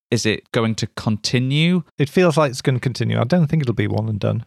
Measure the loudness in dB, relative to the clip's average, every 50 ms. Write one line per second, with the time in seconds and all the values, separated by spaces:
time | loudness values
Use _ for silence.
0 | _ _ -2 0 0 0 -2 -2 -4 _ -2 -2 0 0 -2 -4 -6 -8 _ -6
1 | -4 -4 -2 -2 -2 -2 0 0 0 0 0 2 2 2 2 0 -2 -4 _ -2
2 | -2 0 2 4 4 4 4 4 2 0 0 -2 -2 -2 -2 0 -2 -4 -4 -2
3 | -2 0 0 0 0 2 2 2 2 2 2 0 0 0 0 0 -2 0 -2 -2
4 | -2 -2 -4 -2 -2 -2 -2 -2 -6